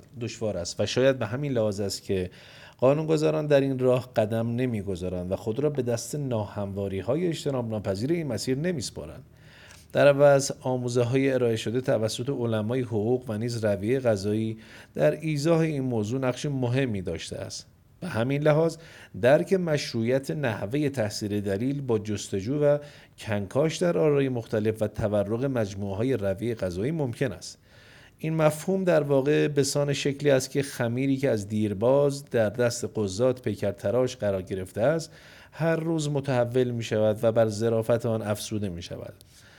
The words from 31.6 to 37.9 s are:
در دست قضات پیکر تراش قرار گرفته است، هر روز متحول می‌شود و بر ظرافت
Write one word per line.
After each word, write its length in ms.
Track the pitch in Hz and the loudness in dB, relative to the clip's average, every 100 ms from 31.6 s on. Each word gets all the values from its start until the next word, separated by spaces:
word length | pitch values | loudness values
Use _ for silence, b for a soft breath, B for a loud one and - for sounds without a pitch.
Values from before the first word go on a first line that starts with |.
| 107 95 117 139 143 139 | 0 2 4 4 4 0
در 240 | 143 123 107 | -2 0 0
دست 360 | 98 120 117 | 2 0 0
قضات 580 | 104 - 104 92 127 127 | -6 -2 -2 0 0 0
پیکر 300 | - 104 104 | -2 -2 -4
تراش 440 | 98 101 117 127 - | -2 0 0 0 0
قرار 260 | 104 98 | -2 -2
گرفته 380 | 92 98 92 - | -4 -6 -6 0
است، 320 | 120 160 156 B B B B | 0 0 -4 B B B B
هر 240 | - 160 160 | -4 -2 0
روز 320 | 160 165 147 | 0 -2 -2
متحول 600 | 143 135 123 120 123 123 | -2 0 0 2 2 0
می‌شود 480 | 120 113 110 107 107 | -2 -2 2 2 2
و 100 | 113 | 2
بر 160 | 113 113 | 4 2
ظرافت 580 | 104 113 113 113 | 2 0 0 2